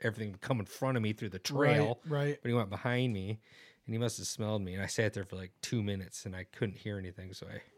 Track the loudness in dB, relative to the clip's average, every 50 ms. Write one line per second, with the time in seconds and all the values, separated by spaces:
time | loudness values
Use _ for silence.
0 | -2 -2 -2 -2 -4 -6 -6 -8 -2 0 0 0 0 -4 -4 -2 0 2 2 2
1 | 2 2 0 -2 -4 -6 -6 -6 -6 -2 2 4 6 8 8 8 6 4 2 -2
2 | -2 -2 0 2 2 2 0 0 0 2 2 4 2 2 -2 -2 0 2 2 4
3 | 2 2 2 0 -2 -2 -4 -6 -6 -16 -20 -20 -20 -20 -20 _ _ -4 -2 0
4 | 0 0 -2 -2 -6 -6 -4 -2 -2 0 0 0 0 -2 -2 -4 -4 -2 2 2
5 | 2 2 2 0 -4 -6 -6 -8 -10 -10 -10 _ -6 -2 0 0 2 2 0 -2
6 | -4 -6 -10 -10 -8 -8 -8 -8 -10 -12 -4 -2 -2 -2 -2 -6 -6 -6 -6 -6
7 | -6 -8 -10 -10 -12 -12 -12 -12 -12 -10 -12 -12 -12 -14 _